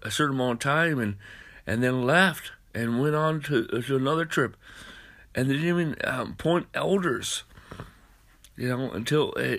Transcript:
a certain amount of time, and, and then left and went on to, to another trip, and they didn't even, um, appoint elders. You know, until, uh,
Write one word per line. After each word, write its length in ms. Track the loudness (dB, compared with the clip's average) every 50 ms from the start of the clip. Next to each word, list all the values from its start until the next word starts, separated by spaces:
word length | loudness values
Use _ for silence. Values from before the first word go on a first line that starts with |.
| -8
a 80 | -4
certain 260 | -2 0 0 0 0
amount 160 | 0 0 0 0
of 60 | 0
time, 400 | 0 0 2 2 2 2 2 0
and, 180 | 0 -2 -4 -6 -10 -18 -20 -20 -20 -20 -20 -12 -6
and 160 | -2 0 2 2
then 200 | 2 2 2 2
left 500 | 4 4 6 6 4 2 -2 -8 -14 -16 -20 _ -10 -6
and 260 | -4 -2 0 0 0
went 140 | 2 2 2
on 260 | 2 2 0 0 -2
to, 260 | -2 0 0 0 2 0 -2 -4
to 160 | -2 0 0
another 300 | 0 2 2 2 0 0
trip, 280 | 0 0 0 0 0 -2 -8 -18 -20 -20 -20 -20 -20 -20 -20 -20 -20 -20 -20 -20 -8 -4
and 140 | -2 0 2
they 60 | 2
didn't 140 | 2 2 2
even, 280 | 2 2 0 0 -2 -2 -2
um, 320 | -2 -2 -2 -4 -6 -6 -2
appoint 280 | 0 2 2 2 0 -2 -4
elders. 680 | -2 0 2 2 2 2 0 -2 -2 -4 -4 -6 -6 -8 -12 -18 -20 -20 -16 -14 -14 -14 -16 -18 -20 -20 -20 -20 _ _ _ -20 _ -20 -20 -10
You 120 | -6 -4 -2
know, 220 | -2 -2 -4 -4
until, 420 | -6 -6 -2 0 2 2 2 0 -2
uh, 200 | -2 -2 -2 -2